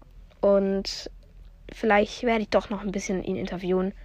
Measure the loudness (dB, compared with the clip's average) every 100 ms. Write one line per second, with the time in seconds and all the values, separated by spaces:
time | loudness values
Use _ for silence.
0 | -20 -20 -20 -2 2 4 2 -2 -4 -8
1 | -12 -16 -20 -20 -20 -20 -18 -2 4 4
2 | 4 0 0 0 2 0 0 -6 -4 -4
3 | -2 -4 -2 -4 -4 -6 0 0 0 -4